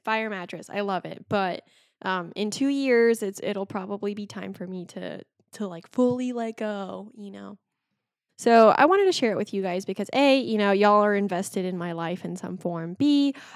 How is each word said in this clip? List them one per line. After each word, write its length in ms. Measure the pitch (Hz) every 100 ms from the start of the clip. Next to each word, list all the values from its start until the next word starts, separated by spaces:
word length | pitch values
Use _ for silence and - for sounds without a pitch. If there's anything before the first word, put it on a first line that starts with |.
fire 240 | - 220 220
mattress. 400 | 190 175 165 -
I 120 | 202
love 260 | 202 185 160
it. 180 | - -
But, 340 | 202 190 - _ _ _ _
um, 300 | 190 185 170 -
in 140 | 208
two 180 | - 277
years, 540 | 277 269 233 233 226
it's, 180 | 196 202
it'll 220 | - 196
probably 480 | 196 202 190 202 208
be 140 | 208 202
time 260 | 226 196
for 140 | 196 180
me 180 | 185 175
to, 360 | 185 180 - - _ _
to, 140 | - 202
like, 240 | 170 -
fully 440 | - 247 247 254
let 240 | 240 226 226
go, 520 | 214 202 185 190 214 220
you 140 | 202
know? 260 | 196 196 202 _ _ _ _ _ _ _ -
So 380 | 240 233 220 -
I 80 |
wanted 220 | 294 392 392
to 60 |
share 200 | - 226
it 40 | 180
with 180 | 214
you 80 | 196
guys 240 | 190 180 202
because 240 | 208 196
A, 260 | 262 277 269
you 200 | 240 214
know, 140 | 202
y'all 300 | 196 208 208
are 120 | 208
invested 500 | 202 202 180 190 202
in 140 | 185 180
my 140 | 175
life 340 | 165 165 180 170
in 100 | 180
some 220 | 185 185
form. 340 | 175 170 165 180
B, 340 | 285 285 277 - -